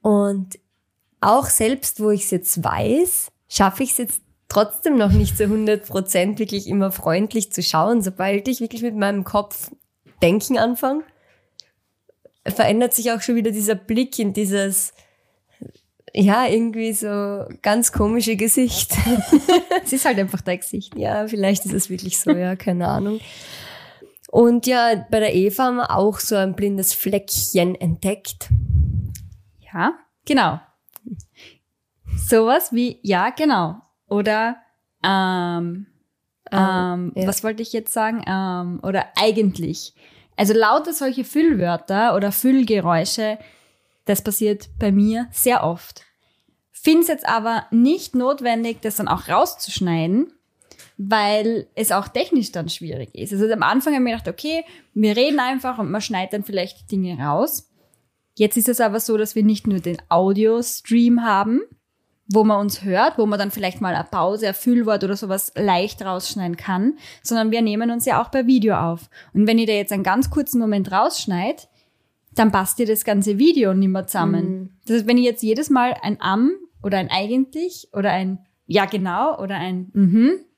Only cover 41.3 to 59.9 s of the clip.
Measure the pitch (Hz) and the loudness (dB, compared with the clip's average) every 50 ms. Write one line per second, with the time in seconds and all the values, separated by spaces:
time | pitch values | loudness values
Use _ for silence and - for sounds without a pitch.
41.3 | - 294 311 330 294 196 180 170 170 170 - - 196 202 220 240 - 202 196 202 | 0 2 2 4 4 2 0 0 -2 -4 -4 -4 -2 0 2 2 2 2 0 0
42.3 | 196 - - 254 262 269 254 214 220 202 170 170 170 165 170 190 - - 220 214 | -2 0 2 4 4 4 4 4 2 2 2 2 2 2 0 -2 -2 -2 -2 -4
43.3 | 214 214 - - _ _ _ _ _ _ _ _ _ _ _ - 202 190 - 220 | -4 -6 -10 -20 _ _ _ _ _ _ _ _ _ _ _ 0 0 0 0 -4
44.3 | 202 - 220 208 208 202 - - - - 233 208 196 202 202 214 220 226 240 240 | -4 0 0 0 0 -2 -6 -16 -8 -4 0 2 4 4 4 4 2 -2 -6 -8
45.3 | - - - 254 240 - - 156 170 175 - - - - - _ _ _ _ _ | -4 -2 0 2 2 2 0 -2 -4 -6 -10 -20 -20 -20 -20 _ _ _ _ _
46.3 | _ _ _ _ _ _ _ _ _ - - - 320 330 339 339 320 - - - | _ _ _ _ _ _ _ _ _ -2 2 4 4 4 4 2 0 -2 -2 -2
47.3 | 226 226 214 226 226 220 - - - 233 240 269 330 381 - - - 254 247 262 | -2 0 0 -2 -2 -4 -4 0 2 4 4 4 4 0 -2 -4 -2 0 0 0
48.3 | 285 277 262 240 233 226 233 233 226 - - 220 208 - 208 - - 175 - - | 0 0 0 -2 0 0 -2 -4 -6 -6 -6 -6 -6 -4 -2 -2 -4 -4 -2 0
49.3 | 165 208 311 339 - - - - - - 190 180 170 165 160 165 185 233 302 349 | 2 2 2 2 -2 -10 -12 -10 -6 -4 -2 0 0 0 0 0 2 0 0 -2
50.3 | _ _ _ _ _ _ _ _ - _ - - _ - 202 196 226 214 208 202 | _ _ _ _ _ _ _ _ -20 _ -20 -20 _ -10 -4 0 0 2 2 2
51.3 | 208 214 214 226 233 208 - _ _ - 220 208 190 196 196 - - 247 - - | 2 2 2 0 -2 -2 -4 _ _ -4 -2 0 0 0 -2 -2 -4 -4 -2 0
52.3 | - 269 214 - - 175 160 165 - - 170 160 - 131 127 - _ - 110 196 | 0 0 0 0 -6 -8 -8 -6 -8 -10 -10 -10 -10 -10 -10 -12 _ -12 -10 -6
53.3 | 202 196 208 220 226 214 - 139 208 269 262 311 294 269 254 240 226 226 - - | -2 0 2 2 2 2 2 2 2 2 0 0 0 0 0 -2 -2 -4 -6 -10
54.3 | - - - 302 320 330 330 - - - _ _ _ 208 214 214 208 226 254 294 | -10 -8 -6 -4 -4 -4 -6 -8 -16 -20 _ _ _ 2 2 2 4 4 2 2
55.3 | 294 294 254 247 269 262 254 262 254 226 208 160 190 214 202 - 226 185 185 190 | 2 2 0 0 -2 -2 -4 -6 -6 -4 -4 -4 -4 -4 -4 -4 -4 -4 -4 -4
56.3 | - 208 202 - 202 196 175 185 - - - - - 196 185 180 175 - 135 147 | -6 -6 -6 -4 -4 -4 -4 -6 -8 -18 -12 -6 -4 -2 -2 -2 -4 -4 -2 -2
57.3 | 147 165 240 311 - - - _ _ _ _ _ _ _ _ _ _ _ _ _ | 0 0 0 -2 -2 -8 -10 _ _ _ _ _ _ _ _ _ _ _ _ _
58.3 | _ - 214 208 - 240 214 - 240 - 240 214 196 226 220 - 226 214 214 214 | _ 0 0 2 2 0 0 0 2 2 2 0 0 -2 -2 -2 0 0 0 -2
59.3 | - 220 208 214 214 202 - 220 202 185 165 175 | 0 2 2 2 2 2 0 -2 -2 -2 -2 -4